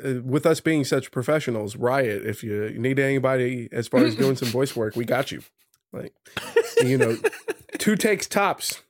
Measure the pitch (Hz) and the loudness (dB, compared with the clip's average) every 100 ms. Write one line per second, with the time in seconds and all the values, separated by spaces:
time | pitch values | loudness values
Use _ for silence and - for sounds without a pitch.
0 | 139 123 127 143 165 156 160 156 135 139 | -6 -4 -2 2 2 2 2 0 2 0
1 | - 135 120 151 135 113 104 113 120 135 | -2 -4 0 0 0 -4 -4 -2 0 2
2 | 123 101 107 104 113 104 107 110 127 135 | 2 -2 -4 -6 -4 -4 -4 -2 0 2
3 | 135 135 131 131 123 127 117 117 113 131 | 2 2 2 2 0 -4 -6 -6 0 4
4 | 123 110 135 131 123 120 135 120 110 117 | 4 4 2 2 0 0 0 0 -2 -2
5 | 117 127 143 73 - _ _ _ _ - | 0 0 -2 -8 -14 _ _ _ _ -12
6 | - - - - - 453 - - 127 131 | -12 -16 -14 -12 -2 0 2 2 4 4
7 | - - - - - - - - - 208 | 2 2 -2 -4 -10 -10 -12 -4 0 2
8 | 220 208 - 202 196 147 - - | 2 0 0 0 0 0 -6 -10